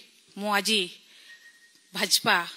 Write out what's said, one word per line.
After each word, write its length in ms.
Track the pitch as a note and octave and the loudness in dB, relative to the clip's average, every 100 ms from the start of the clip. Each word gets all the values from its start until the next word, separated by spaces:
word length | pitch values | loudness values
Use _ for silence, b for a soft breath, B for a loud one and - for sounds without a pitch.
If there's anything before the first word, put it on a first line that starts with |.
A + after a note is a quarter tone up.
| - _ _ - | -12 _ _ -8
ମୁଁ 120 | G#3 | -2
ଆଜି 260 | G3+ G3 G#3+ F3 - b b b b b b b _ _ | 0 2 0 0 -8 b b b b b b b _ _
ଭାଜପା 420 | F#3 F#3 - - F#3+ F3 | -4 0 2 4 2 0